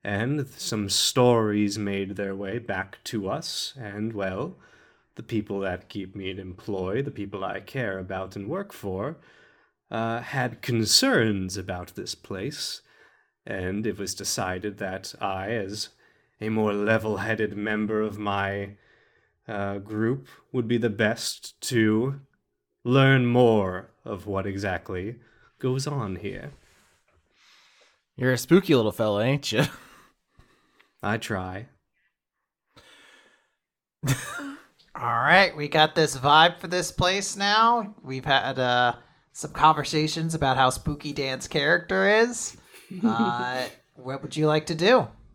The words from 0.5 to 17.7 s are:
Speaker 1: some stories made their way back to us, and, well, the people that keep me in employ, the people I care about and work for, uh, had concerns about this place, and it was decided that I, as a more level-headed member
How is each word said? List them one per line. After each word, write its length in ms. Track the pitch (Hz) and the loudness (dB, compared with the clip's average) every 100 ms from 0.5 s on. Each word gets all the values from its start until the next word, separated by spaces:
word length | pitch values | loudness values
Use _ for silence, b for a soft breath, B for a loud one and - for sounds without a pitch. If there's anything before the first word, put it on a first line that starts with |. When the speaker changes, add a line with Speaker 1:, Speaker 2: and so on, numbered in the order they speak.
Speaker 1:
some 380 | - - 110 101 | -8 -6 -4 0
stories 880 | - - - 123 117 107 104 104 101 | 0 2 6 6 6 4 2 2 0
made 360 | 101 98 98 | -4 -4 -4
their 220 | 101 98 98 | -6 -6 -6
way 220 | 98 113 | -6 -6
back 400 | 113 95 98 - | -6 -6 -6 -10
to 240 | - 117 98 | -8 -6 -4
us, 460 | 139 - - - 139 | -6 -6 -8 -8 -10
and, 360 | 107 104 110 | -12 -6 -6
well, 440 | 104 95 95 160 185 b b b b b - | -4 -4 -4 -6 -10 b b b b b -18
the 60 | |
people 340 | 107 113 104 101 | -4 -4 -2 -4
that 280 | 98 90 - | -4 -6 -8
keep 260 | 104 95 | -10 -10
me 160 | 101 95 | -8 -8
in 80 | 95 | -8
employ, 640 | 92 90 - 98 92 110 | -12 -12 -6 -4 -2 -2
the 80 | 139 | -4
people 320 | - 101 101 | -6 -8 -6
I 160 | 98 98 | -6 -8
care 400 | 101 135 113 95 | -8 -6 -4 -6
about 380 | 92 95 95 101 | -6 -8 -8 -10
and 100 | 101 | -8
work 260 | 175 202 | -8 -8
for, 440 | - 101 92 120 165 b b b b b b _ | -10 -6 -4 -6 -8 b b b b b b _
uh, 300 | 110 113 117 | -6 -4 -4
had 420 | 117 139 123 117 | -6 -4 -4 -6
concerns 960 | - 117 107 - 269 220 110 101 92 98 | -2 0 4 4 4 4 2 0 -4 -8
about 400 | 92 90 90 - | -8 -8 -10 -12
this 180 | - | -12
place, 680 | - - 95 113 - - - b b b b b b | -12 -10 -8 -8 -8 -10 -10 b b b b b b
and 400 | - 104 90 101 | -10 -6 -4 -2
it 140 | 110 98 | -4 -4
was 160 | 98 | -8
decided 640 | - 98 - 92 92 104 98 | -6 -6 -4 -4 -4 -6 -6
that 340 | 98 95 - - | -8 -8 -10 -6
I, 300 | 98 95 98 | -6 -4 -4
as 380 | 117 98 107 - _ _ _ _ _ | -4 -4 -8 -10 _ _ _ _ _
a 100 | 110 | -2
more 220 | 110 107 | 0 2
level-headed 840 | 101 104 110 107 101 110 107 104 101 | 2 2 2 2 -4 -2 -2 -2 -2
member 440 | 107 | -4